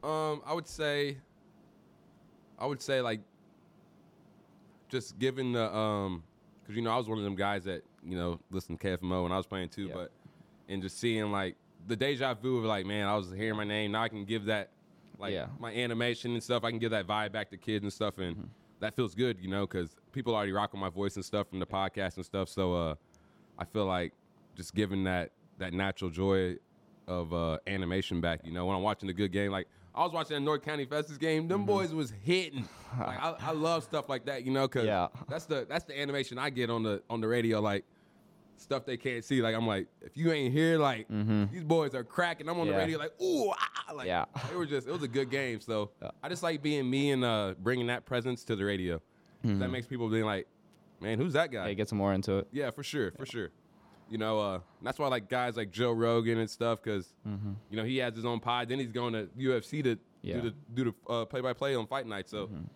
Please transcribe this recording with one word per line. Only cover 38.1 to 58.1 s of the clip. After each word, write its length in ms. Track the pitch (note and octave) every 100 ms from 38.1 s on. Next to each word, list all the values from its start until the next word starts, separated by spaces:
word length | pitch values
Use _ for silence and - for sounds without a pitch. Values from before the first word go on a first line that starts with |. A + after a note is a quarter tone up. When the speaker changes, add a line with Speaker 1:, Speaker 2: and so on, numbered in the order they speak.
| - - - - -
Speaker 1:
stuff 280 | - C3+ B2+
they 120 | B2
can't 260 | C3+ A#2+
see. 180 | - C3+
Like, 120 | A2+ A2
I'm 120 | A2+
like, 200 | G2 - _
"If 160 | - -
you 140 | E3
ain't 200 | D#3 C3
here, 260 | C#3 D#3+ E3
like, 280 | C#3+ A#2 A2
Speaker 2:
Mm-hmm. 360 | G#2+ G#2+ G#2+ G2+
Speaker 1:
these 100 | E3+
boys 300 | D#3 E3 D3
are 100 | C3
cracking." 460 | A#2 - F3 D#3+ D3+
I'm 100 | F3
on 60 | D#3+
the 60 |
Speaker 2:
Yeah. 60 | F#3+
Speaker 1:
radio 180 | - D#3+
like, 240 | D3+ -
"Ooh, 300 | F#4 D#4+ G#3+
ah," 400 | - - - -
like, 140 | C#3+ B2+
Speaker 2:
Yeah. 180 | F2 - C3 B2
Speaker 1:
it 40 | F3
was 140 | D#3+
just, 180 | C#3 A#2+
it 40 |
was 120 | E3+
a 40 | C#3+
good 220 | B2 C3
game. 300 | C3+ C3+ A2
So 320 | - A2 G#2 _
Speaker 2:
Yeah. 80 | - -
Speaker 1:
I 60 | D3
just 120 | E3+
like 200 | E3+ D#3
being 260 | D3+ D3 B2+
me 220 | C3+ C#3+
and, 120 | C3+
uh, 300 | B2 A2 G2+ F#2+
bringing 280 | F#2+ B2+ A#2+
that 180 | A#2+ -
presence 380 | B2 A#2+ B2 -
to 100 | A2
the 100 | G2+
radio. 340 | G2 F2+ E2 _ _ _ -
That 40 | A#2
Speaker 2:
Mm-hmm. 220 | G2 F#2+
Speaker 1:
makes 140 | B2+ A#2
people 220 | B2+ A#2
be 140 | A2+
like, 240 | A2 G2 - _ - - - -
"Man, 180 | G2+ A2+
who's 140 | E3
that 180 | C#3+ E3
guy?" 140 | A#2+ F#2
Speaker 2:
Yeah, 60 |
it 40 | G2+
gets 140 | G#2
them 80 | G#2
more 140 | G2+
into 240 | F#2+ G2 G2
it. 80 | G2
Speaker 1:
Yeah, 200 | C3 C3+
for 100 | A2+
sure, 280 | C#3 D3+ G2+
for 140 | - C3
Speaker 2:
Yeah. 60 |
Speaker 1:
sure. 180 | A#2+ F2 - _ - - - -
You 80 | A2
know, 220 | A2 A2
uh, 200 | G2+ F#2 F2 -
that's 160 | A2+ C3+
why 80 | C#3+
I 20 |
like 180 | B2+ G2
guys 280 | B2+ B2 A#2
like 120 | G#2+
Joe 220 | G2 B2
Rogan 460 | A#2 A#2 A#2 A2+ A2+
and 100 | A2
stuff, 320 | - A#2 A2+
'cause, 320 | - G#2 F2+ _ G#2+
Speaker 2:
Mm-hmm. 260 | G2+ G#2 G2+ -
Speaker 1:
you 60 | G#2
know, 80 |
he 140 | A2 C3
has 180 | B2